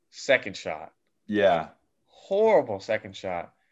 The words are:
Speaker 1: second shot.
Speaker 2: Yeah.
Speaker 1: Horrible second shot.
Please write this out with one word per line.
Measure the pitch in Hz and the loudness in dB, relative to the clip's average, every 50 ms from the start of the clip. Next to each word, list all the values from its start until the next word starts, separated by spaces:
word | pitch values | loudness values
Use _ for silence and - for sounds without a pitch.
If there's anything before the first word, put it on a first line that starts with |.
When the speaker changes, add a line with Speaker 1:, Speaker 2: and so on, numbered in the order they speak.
| _ _ | _ _
Speaker 1:
second | - - - - 131 127 - 101 87 | -18 -4 2 2 2 2 2 -2 -12
shot. | - - 90 80 78 78 - _ _ _ _ _ _ _ | -10 -8 -8 -8 -8 -10 -16 _ _ _ _ _ _ _
Speaker 2:
Yeah. | - 104 104 98 92 85 80 - - - _ _ _ _ _ _ | -4 0 4 4 4 4 2 0 -6 -12 _ _ _ _ _ _
Speaker 1:
Horrible | _ _ _ - - 196 208 220 226 202 156 127 117 101 95 | _ _ _ -8 -4 0 2 4 4 4 4 2 0 -6 -8
second | - - 110 107 - 98 98 | -4 -4 -4 -4 -4 -10 -14
shot. | - - 92 90 85 85 - _ _ _ _ | -10 -8 -6 -6 -6 -8 -10 _ _ _ _